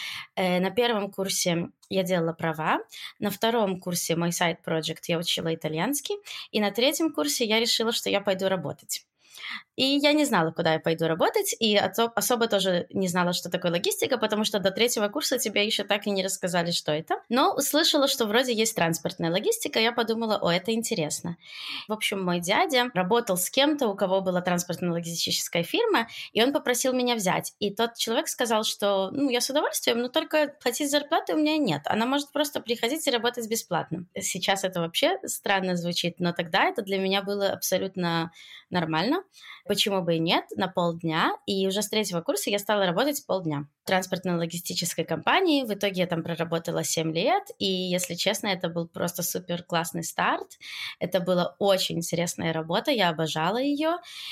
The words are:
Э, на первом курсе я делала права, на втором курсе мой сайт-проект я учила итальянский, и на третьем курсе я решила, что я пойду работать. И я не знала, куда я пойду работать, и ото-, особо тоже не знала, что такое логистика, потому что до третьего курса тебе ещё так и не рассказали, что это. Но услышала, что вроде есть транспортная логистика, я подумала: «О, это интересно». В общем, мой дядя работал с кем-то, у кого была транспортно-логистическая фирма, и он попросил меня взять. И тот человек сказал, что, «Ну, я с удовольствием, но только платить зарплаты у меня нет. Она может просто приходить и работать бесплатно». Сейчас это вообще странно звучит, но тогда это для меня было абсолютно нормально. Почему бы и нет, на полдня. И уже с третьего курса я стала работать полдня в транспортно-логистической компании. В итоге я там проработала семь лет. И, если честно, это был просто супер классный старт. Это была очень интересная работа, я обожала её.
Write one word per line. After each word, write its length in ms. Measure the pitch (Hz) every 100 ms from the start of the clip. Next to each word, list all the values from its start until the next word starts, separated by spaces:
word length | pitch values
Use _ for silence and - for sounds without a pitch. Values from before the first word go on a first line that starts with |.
| - - - -
Э, 240 | 185 180
на 120 | 185
первом 400 | 185 240 214 202
курсе 580 | - 190 185 180 170 - - -
я 140 | 190
делала 300 | 180 185 165
права, 460 | 160 165 156 160 294 - - - -
на 100 | 208
втором 500 | 202 226 233 202 185
курсе 360 | 180 175 - 170
мой 160 | 170
сайт-проект 760 | 170 175 170 - 165 160 165 -
я 80 | 165
учила 360 | 170 - 165
итальянский, 640 | 165 156 156 202 285 - 403 - - -
и 80 | 220
на 100 | 202
третьем 400 | 208 262 302 320
курсе 320 | 311 294 - 226
я 140 | 226
решила, 320 | 233 - 226
что 180 | 226 196
я 120 | 196
пойду 260 | 202 185 190
работать. 580 | 185 147 - - - - _ _ - - 214 - -
И 80 |
я 300 | 262 285 285
не 120 | 294 285
знала, 260 | 202 160
куда 220 | - 160
я 60 | 160
пойду 280 | 170 165 160
работать, 480 | 165 330 440 392 -
и 160 | 220 202
ото-, 360 | 190 196 233 226
особо 320 | 208 240 226
тоже 380 | 202 190 175 -
не 160 | 196 185
знала, 260 | 180 175
что 160 | 180 180
такое 220 | 180 175
логистика, 460 | 175 285 - 330 247
потому 260 | 214 214
что 160 | 214 208
до 100 | 190
третьего 380 | 190 240 233 208
курса 320 | 294 - 254
тебе 260 | 226 208 208
ещё 180 | 214
так 220 | 202 208 208
и 60 |
не 120 | 196
рассказали, 480 | 185 190 185 175 170
что 200 | 175 -
это. 240 | 151 156 381 -
Но 260 | 240 349 -
услышала, 520 | - 294 330 302 262
что 180 | - 220
вроде 280 | 220 254
есть 220 | 220 220 -
транспортная 560 | 170 165 170 - 170
логистика, 480 | 175 381 453 - 247
я 120 | 226
подумала: 460 | 233 226 226 226 208
«О, 140 | 175
это 200 | 175 180
интересно». 640 | 226 226 196 151 - 175 170 - - - - -
В 60 |
общем, 300 | 214 - 196
мой 160 | 180 175
дядя 520 | 170 233 370 254 247
работал 440 | 180 180 233 233 180
с 120 | -
кем-то, 380 | - 285 294 233
у 80 | 196
кого 260 | 190 190
была 200 | 185 180
транспортно-логистическая 1200 | 180 175 175 165 175 170 170 170 - - - 175
фирма, 440 | 170 349 466 311 226 - -
и 100 | -
он 100 | 247
попросил 400 | 294 285 240 262
меня 220 | 254 247 240
взять. 380 | 185 160 - -
И 140 | 208
тот 220 | 202 233 -
человек 320 | - 240 330
сказал, 360 | - 240 220
что, 460 | 220 - 202 196 190
«Ну, 180 | - 277
я 120 | 240
с 80 | 240
удовольствием, 520 | 277 349 - - 233
но 80 | 247
только 440 | 320 320 311 294 -
платить 300 | 254 233 285
зарплаты 420 | 285 285 349 381
у 40 | 320
меня 200 | 302 311
нет. 240 | 254 143 -
Она 200 | 214 233
может 260 | 277 285
просто 300 | 285 294 -
приходить 460 | - 233 233 311 302
и 40 |
работать 380 | 240 233 240 220
бесплатно». 560 | 226 - 165 147 175 180 196
Сейчас 440 | 190 185 190 196
это 180 | 185 180
вообще 360 | 165 - 294 381 -
странно 500 | - - 196 185 180
звучит, 440 | 170 175 185 -
но 140 | 175
тогда 320 | 170 170 185 311
это 180 | -
для 160 | 190 190
меня 240 | 190 196
было 280 | 196 202 196
абсолютно 800 | 190 - 180 190 185 170 165 165 - - - -
нормально. 540 | 180 160 160 220 349 - - - - -
Почему 360 | 202 214 196
бы 140 | 170 165
и 40 |
нет, 260 | 165 269 - -
на 120 | 190
полдня. 640 | 185 175 170 165 160 240 415 -
И 220 | 196 190
уже 140 | 190
с 80 | 208
третьего 320 | 220 202 170
курса 280 | 165 403 -
я 100 | 202
стала 260 | 202 208 185
работать 400 | 170 277 285 -
полдня 400 | 190 165 143 147 _
в 40 | -
транспортно-логистической 1200 | 190 190 180 180 170 165 170 - 180 170 - 160
компании. 580 | 156 - 311 370 285
В 100 | 240
итоге 280 | 202 202 185
я 60 | 180
там 160 | 165
проработала 600 | 165 165 165 170 170 160
семь 300 | 160 - 160
лет. 300 | 160 240 392 - -
И, 60 | 196
если 500 | 185 185 180 180 175
честно, 320 | - 214 214
это 220 | 180 170
был 180 | 170 170
просто 360 | - 175 -
супер 400 | 170 180 180 175
классный 400 | 175 170 170 170
старт. 540 | 160 - 180 311 - - - - - -
Это 200 | 175 185
была 360 | 175 180 175 -
очень 380 | 202 190 - 170
интересная 560 | 170 165 175 - 170
работа, 380 | 160 160 185 240
я 180 | 247 180
обожала 480 | 160 160 156 165 233
её. 420 | 277 285 320 349 - - -